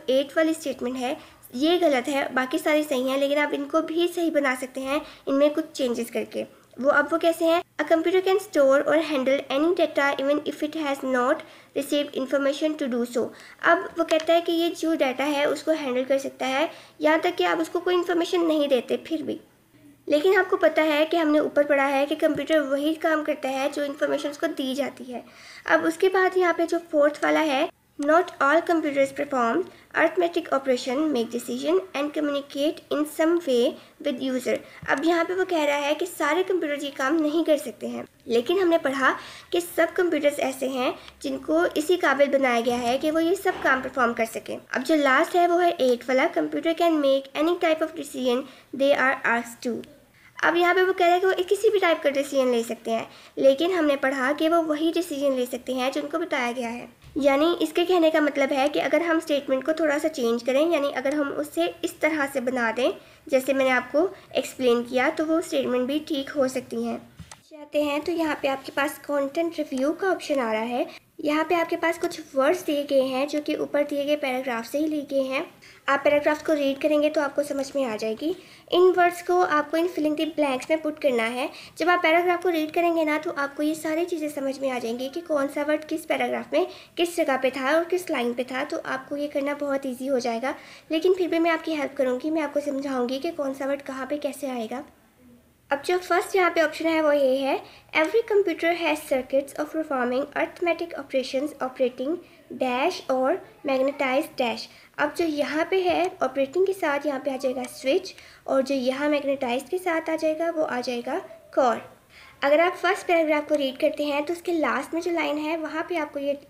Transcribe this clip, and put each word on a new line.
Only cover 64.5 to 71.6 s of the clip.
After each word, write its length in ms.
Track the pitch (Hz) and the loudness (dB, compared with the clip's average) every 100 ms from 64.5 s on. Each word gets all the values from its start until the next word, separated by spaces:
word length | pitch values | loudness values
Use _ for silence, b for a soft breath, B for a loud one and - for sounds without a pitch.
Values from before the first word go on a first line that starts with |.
| - 254 240 | 0 2 2
किया, 280 | 240 254 277 | 2 0 0
तो 140 | - | 0
वो 160 | 320 320 | 0 0
स्टेटमेंट 460 | 330 285 240 247 254 | 0 -2 0 0 0
भी 120 | 294 | -2
ठीक 300 | 302 277 269 | -2 -4 -2
हो 180 | 294 262 | 0 0
सकती 360 | 254 240 233 | -2 -6 -6
हैं। 140 | 233 233 - - B B _ | -4 -6 -12 -20 B B _
जाते 300 | 302 294 294 | -20 -4 0
हैं 180 | 294 285 | 0 0
तो 120 | 294 | -2
यहाँ 260 | 330 311 294 | 0 0 0
पे 60 | 277 | -2
आपके 240 | 269 - | -2 -4
पास 260 | - 294 - | -2 -2 -4
कंटेंट 600 | - 285 277 311 339 320 | -4 -2 0 -2 -2 -2
रिव्यू 340 | 302 262 277 | -4 -2 -2
का 160 | - 381 | 0 0
ऑप्शन 320 | 330 - 277 | -2 0 -2
आ 120 | 226 | 0
रहा 100 | 220 | -2
है। 240 | 233 247 330 B B - | -2 -4 -4 B B -6
यहाँ 240 | 302 302 | -2 0
पे 100 | 320 | 2
आपके 220 | 349 | 0